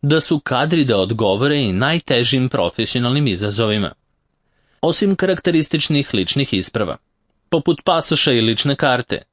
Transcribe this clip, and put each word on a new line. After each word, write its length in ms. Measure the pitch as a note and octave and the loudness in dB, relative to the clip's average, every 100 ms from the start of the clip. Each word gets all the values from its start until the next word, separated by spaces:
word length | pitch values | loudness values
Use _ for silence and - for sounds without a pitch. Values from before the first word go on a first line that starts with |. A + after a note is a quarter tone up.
da 180 | C#3+ D#3 | 2 0
su 180 | - D#3 | 2 -2
kadri 460 | - B2 D3+ E3 | -2 -2 0 0
da 140 | C3+ A2+ | 2 2
odgovore 640 | A2 A2+ A2 G2+ C3+ D3 | 0 0 0 2 0 0
i 100 | A#2+ | 0
najtežim 760 | F#2 C3 E3+ - B2+ A#2 C3 B2+ | 0 0 -2 0 0 2 0 0
profesionalnim 760 | A#2+ F2 - A2 B2 A#2+ C3+ C#3+ | 0 -2 -2 -4 -2 0 0 0
izazovima. 680 | F2+ G#2 G#2 A2+ G#2+ F#2 - _ _ _ _ _ _ _ _ | 0 -4 -2 0 0 -2 -6 _ _ _ _ _ _ _ _
Osim 360 | D#3+ F3 G3+ G3 | -2 2 0 0
karakterističnih 960 | F#3+ F3+ F3+ E3 D3+ D#3 - D3 C#3 | 0 0 0 0 0 0 0 0 0
ličnih 400 | G#2+ F2+ - C#3 | -2 0 0 0
isprava, 420 | G2 F2+ A#2 G2 - _ _ _ _ _ | -2 -2 -4 -4 -6 _ _ _ _ _
poput 340 | E3 D3 D#3+ | -2 0 0
pasoša 480 | - E3+ - D#3 - | 2 0 0 0 2
i 80 | A#2+ | 2
lične 360 | A2+ A#2 C#3+ C#3 | 2 0 0 0
karte 460 | D3 B2 - - - | 0 0 -2 -8 -8